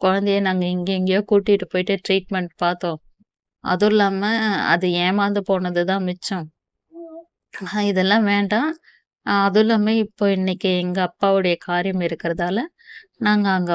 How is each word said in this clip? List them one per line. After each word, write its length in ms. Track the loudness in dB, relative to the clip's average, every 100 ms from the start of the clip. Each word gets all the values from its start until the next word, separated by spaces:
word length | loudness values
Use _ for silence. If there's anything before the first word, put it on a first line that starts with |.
குழந்தைய 380 | 0 2 2 0
நாங்க 240 | 0 0
இங்க 280 | -2 -2 -2
எங்கேயோ 320 | -2 0 0 2
கூட்டிட்டு 360 | 0 2 0 0
போயிட்டு 280 | -4 -2 -4 -2
ட்ரீட்மெண்ட் 440 | -2 -2 -6 -6
பார்த்தோம், 440 | -2 -2 -2 -6 -6 _ _ _ _ _ _
அதுவும் 300 | -4 0 2
இல்லாம 380 | 4 2 0 -2 -2 -2 -2
அது 220 | 0 0 2
ஏமாந்து 560 | 0 0 2 0 0 0
போனதுதான் 540 | -2 0 0 0 -2
மிச்சம்." 440 | -2 -6 -6 -8 -8 _ _ _ _ -18 -16 -18 -20 _ _
"ஆ, 280 | -14 -8 -2
இதெல்லாம் 420 | 0 2 2 2
வேண்டாம். 440 | 2 0 0 0 -2 -6 _ _ _ _
ஆ, 60 | -2 0
அதுவும் 220 | 2 4
இல்லாம 300 | 4 2 2 0
இப்போ 280 | -2 -2 0
இன்னைக்கு 380 | 0 -2 -2 0 0
எங்க 220 | -2 -2
அப்பாவுடைய 520 | -4 0 2 2 2 -2
காரியம் 420 | -2 -2 -2 -2
இருக்கிறதால 580 | -2 -4 -4 -2 -2 -2 -6 _ -20 -20 -20 _
நாங்க 260 | 0 2 2
அங்க 220 | 0 0